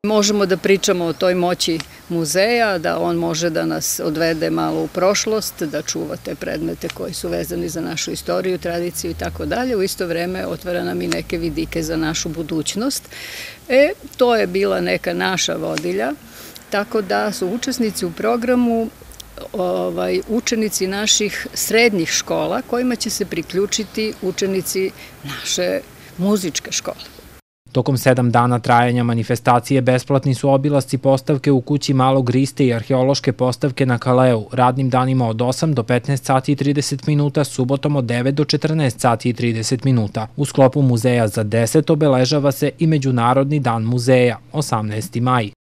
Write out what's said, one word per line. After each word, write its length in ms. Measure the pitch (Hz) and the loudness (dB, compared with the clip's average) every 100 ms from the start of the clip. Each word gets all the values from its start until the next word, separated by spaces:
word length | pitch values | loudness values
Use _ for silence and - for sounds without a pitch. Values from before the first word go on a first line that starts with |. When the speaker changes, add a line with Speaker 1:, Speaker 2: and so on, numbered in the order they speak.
| 208 | 2
Speaker 1:
Možemo 380 | 214 202 214 190 | 2 2 2 2
da 120 | 185 | 2
pričamo 480 | 190 196 - 185 170 | 2 2 2 0 -2
o 80 | |
toj 220 | 160 185 180 | 0 0 2
moći 440 | 175 175 - 165 - - - | 0 0 -2 -4 -6 -16 -6
muzeja, 680 | 170 156 175 208 240 220 180 | -4 0 0 2 2 0 0
da 220 | 170 165 | -2 -2
on 160 | 170 170 | 0 0
može 340 | 170 160 170 | -2 -2 -2
da 160 | 165 165 | -2 -2
nas 340 | 165 - - | -2 -4 -4
odvede 500 | 170 156 165 165 160 | -4 0 0 0 -2
malo 340 | 160 160 160 | 0 -2 -2
u 40 | 160 | -4
prošlost, 760 | 180 185 202 226 214 - - | 0 0 2 0 -2 -4 -6
da 180 | 160 151 | -6 -6
čuva 340 | - 165 160 - | -6 -6 -6 -8
te 200 | - 160 | -10 -10
predmete 520 | 180 156 165 170 - | -8 -6 -6 -6 -10
koji 200 | - 180 | -8 -10
su 160 | 170 175 | -8 -6
vezani 400 | 170 160 175 175 | -6 -6 -6 -6
za 120 | 165 | -6
našu 300 | 165 160 - | -8 -8 -8
istoriju, 460 | 165 - 175 185 180 | -8 -4 -4 -2 -4
tradiciju 540 | 175 170 175 - 170 | -4 -4 -6 -6 -8
i 20 | |
tako 320 | 160 - 80 156 | -8 -8 -6 -6
dalje. 320 | 226 254 220 | -4 -2 -2
U 60 | |
isto 240 | 190 - 180 | -4 -4 -6
vreme 380 | 165 175 185 185 | -4 -4 -6 -6
otvara 360 | - 180 175 | -8 -6 -4
nam 180 | 175 175 | -4 -4
i 60 | 180 | -4
neke 300 | 170 160 175 | -6 -4 -4
vidike 460 | 165 151 160 170 | -4 -4 -4 -6
za 140 | 160 165 | -4 -4
našu 320 | 156 165 175 | -2 -4 -6
budućnost. 760 | 160 151 160 143 196 262 - - - - - - - - | -8 -4 -4 -4 -4 -4 -4 -10 -16 -14 -14 -14 -16 2
E, 200 | 262 302 415 - - | 4 4 2 -14 0
to 180 | 247 226 | 2 4
je 120 | 190 | 2
bila 340 | 190 196 185 | 0 0 0
neka 320 | 175 180 - | 0 -2 -2
naša 420 | 175 185 190 - 160 | -2 -2 -2 -4 -4
vodilja, 560 | 160 156 175 190 240 294 - - - - - | -4 -4 -2 -2 -4 -6 -14 -20 -20 -20 -6
tako 320 | 202 208 220 | -4 -2 -4
da 300 | 185 208 214 | 0 -2 -2
su 160 | - 180 | -2 -4
učesnici 580 | 240 269 247 220 196 180 | -4 -4 -2 -2 -2 -6
u 60 | |
programu, 760 | 165 214 240 233 247 240 226 220 - - - - - - | -4 -2 -2 0 2 2 0 -2 -8 -20 -20 -18 -16 -10
ovaj, 680 | 202 180 185 180 170 180 185 - | -4 -2 -2 -2 -2 -2 -2 -2
učenici 580 | 226 - 220 214 - 190 | -4 -2 -2 -2 -2 -4
naših 600 | 196 214 - 208 - - | -2 0 0 0 -4 -10
srednjih 560 | - - 220 240 202 160 | -8 0 4 4 2 0
škola 520 | - - 165 156 214 | -2 -2 -2 -2 -4
kojima 340 | - 240 254 240 | -2 -2 -2 -2
će 140 | 220 | -6
se 160 | - - | -4 -4
priključiti 880 | 165 160 180 202 - 208 - 214 - | -4 -4 -2 -2 -2 -4 -4 -4 -4
učenici 720 | 185 180 196 190 - 190 190 - - - | -6 -2 -2 -2 -2 -2 -4 -6 -20 -16
naše 560 | 143 135 - - 180 190 - - - - | -14 -10 -6 -2 0 -2 -6 -20 -18 -2
muzičke 540 | 190 208 180 - - | 0 2 0 -6 -6
škole. 420 | - - - - - - - _ _ - | -8 -8 -12 -16 -20 -20 -20 _ _ -4
Speaker 2:
Tokom 240 | 131 123 127 | 0 2 2
sedam 340 | 139 127 123 | 4 4 4
dana 280 | 117 123 120 | 4 4 2
trajanja 440 | 127 120 123 123 | 4 4 6 2
manifestacije 800 | 120 117 110 120 - 123 - 135 | 2 0 0 0 4 2 4 2
besplatni 520 | 123 127 - 139 139 123 | 4 2 2 2 2 0
su 140 | 143 | 2
obilasci 480 | 135 147 143 - 135 | 2 4 0 0 0
postavke 540 | 139 135 - 139 147 | 2 2 2 0 4
u 100 | 135 | 2
Kući 320 | - 147 - | 2 -2 2
Malog 360 | 135 131 135 123 | 2 4 4 2
Riste 360 | 123 135 - 131 | 2 0 2 2
i 80 | |
arheološke 580 | 117 - 131 131 139 - | 2 0 2 2 2 0
postavke 520 | - 127 127 147 123 131 | 0 -2 0 -4 0 0
na 120 | 120 | 2
Kaleu, 480 | 131 127 131 113 104 | 2 4 6 4 -2
radnim 380 | 120 123 127 135 | 2 2 2 0
danima 380 | 127 131 131 117 | 2 2 2 0
od 140 | 110 | 0
osam 320 | 123 127 160 | -2 0 0
do 100 | 131 | 0
petnaest 420 | 107 123 127 139 - | 2 0 0 -4 2
sati 260 | 131 139 | 0 2
i 40 | 139 | 0
trideset 520 | 139 143 135 139 - | 2 0 -2 -4 0
minuta, 360 | 147 147 143 | 2 2 0
subotom 520 | 139 - 127 139 151 143 | -2 -2 0 0 2 0
od 100 | 117 | 0
devet 300 | 120 127 143 | 0 0 0
do 100 | 143 | 2
četrnaest 540 | 151 156 156 139 - | 2 2 2 0 2
sati 300 | 123 113 123 | 2 2 0
i 40 | |
trideset 500 | 113 120 113 110 127 | 0 -2 0 -2 0
minuta. 440 | 135 123 104 - 110 - | 2 2 2 -4 -6 -4
U 80 | 143 | -2
sklopu 360 | - 131 147 | 6 6 6
Muzeja 460 | 135 117 123 123 113 | 2 4 4 4 2
za 160 | 113 | 0
deset 460 | 104 113 113 156 151 | 0 2 4 2 4
obeležava 640 | 156 156 127 127 151 139 | 2 4 4 2 2 0
se 200 | 135 - - | 0 -2 0
i 80 | 160 | 2
Međunarodni 720 | 156 135 123 117 131 139 151 | 2 2 2 4 4 2 0
dan 240 | 123 113 | 0 0
muzeja, 560 | 110 123 120 127 123 110 - | 0 0 4 6 4 0 -6
osamnaesti 680 | 147 139 113 107 107 - 120 | -6 -2 -2 -2 -4 -4 -2
maj. 280 | 123 123 104 _ | 2 2 0 _